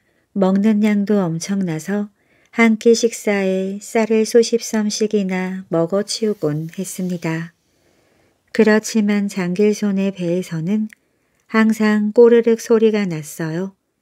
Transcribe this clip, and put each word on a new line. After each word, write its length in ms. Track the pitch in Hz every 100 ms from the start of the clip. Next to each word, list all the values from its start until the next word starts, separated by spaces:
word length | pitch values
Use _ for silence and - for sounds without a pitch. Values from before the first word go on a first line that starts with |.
| - _ _
먹는 520 | 202 190 196 214 208
양도 340 | 214 202 202 208
엄청나서 920 | 175 165 180 202 185 156 160 208 208 _ _ _ _
한 260 | - 226 220
끼 160 | 233
식사에 840 | 226 226 - 220 202 190 190 190 202
쌀을 460 | - 233 220 220 220
수십 360 | 240 226 233
섬씩이나 1000 | - 220 208 - 208 214 190 185 185 185 -
먹어치우곤 1000 | 165 165 202 208 - 214 208 156 151 160 180
했습니다. 760 | 185 - 185 175 170 165 170 _ _ _ _ _ _ _ _ _ _
그렇지만 760 | - 214 214 - 226 208 208 202
장길손의 840 | 202 175 180 208 208 208 190 196
배에서는 760 | 196 175 180 180 165 160 220 214 - _ _ _ _ _
항상 680 | 220 220 220 214 214 208
꼬르륵 480 | 226 233 233 233 226
소리가 460 | - 226 220 208 196
났어요. 680 | 156 151 - 160 160 190 - _ _